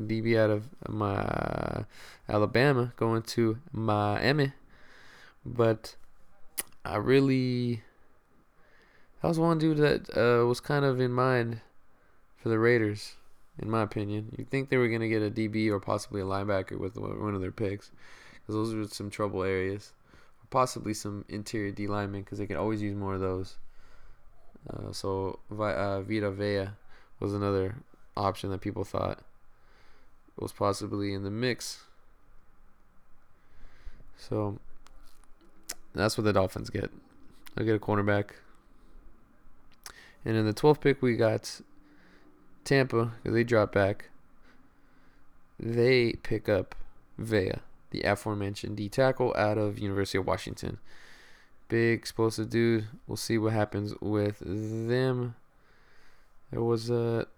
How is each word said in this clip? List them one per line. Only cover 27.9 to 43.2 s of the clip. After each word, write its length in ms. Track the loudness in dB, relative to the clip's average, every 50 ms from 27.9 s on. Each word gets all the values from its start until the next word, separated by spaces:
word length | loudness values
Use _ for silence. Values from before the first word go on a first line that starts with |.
| -20 -20 -20 -10 -4 0
option 320 | 0 0 0 0 -4 -4
that 120 | -4 -4
people 220 | -4 -4 -4 -4 -6
thought 360 | -4 -2 0 0 0 -2 -4 -10 -18 -20 -20 -20 -20 -20 -20 -20 -20 -20 -20 -20 -20 -20 -20 -20 -20 -20 -20 -20 -20 -12 -10
was 120 | -10 -8
possibly 600 | -4 -2 0 0 0 0 -4 -6 -4 -4 -4 -4 -4
in 80 | -4
the 80 | -4 -6
mix. 540 | -4 -2 -2 -2 -2 -2 -6 -10 -10 -12 -16 -20 -20 -20 -20 -20 -20 -20 -20 -20 -20 -20 -20 -20 -20 -20 -20 -20 -20 -20 -20 -20 _ -20 -20 -18 -18 -18 -18 -20 -20 -20 -20 -18 -14 -14 -12 -12 -14 -12 -12 -12 -12 -10 -12 -14 -16 -16
So 400 | -8 -4 -2 -2 -2 -2 -4 -6 -8 -10 -10 -10 -12 -14 -16 -16 -14 -14 -14 -16 -16 -18 -20 -20 -20 -20 -20 -16 -12 -12 -12 -12 -14 -8 -2
that's 240 | 0 2 2 2 2
what 60 | 2
the 100 | 4 4
Dolphins 380 | 4 4 2 0 -6 -8 -6
get. 180 | -4 -4 -4 -4 -6 -12 -20 -20 -20 -20 -20 -20 -18 -18 -16 -8 -4
They'll 140 | 0 2 2
get 80 | 2
a 40 | 2
cornerback. 520 | 2 2 2 2 4 4 2 2 0 -2 -8 -18 -20 -20 -20 -20 -20 -20 -20 -20 -20 -20 -20 -18 -18 -18 -20 -20 -20 -20 -20 -20 -20 -18 -18 -18 -18 -20 -20 -20 -20 -20 -20 -20 -20 -20 -18 -8 -2
And 100 | 0 2
in 120 | 2 2 2
the 60 | 2
twelfth 280 | 4 6 6 6 6
pick, 180 | 4 2 2 4
we 160 | 2 2 4
got 460 | 4 4 4 2 2 -2 -8 -12 -14 -16 -20 -20 -20 -20 -20 -20 -20 -20 -20 -20 -20 -20 -20 -20 -20 -20 -20 -20 -12 -2
Tampa, 500 | 2 4 4 4 4 2 2 0 0 -2 -4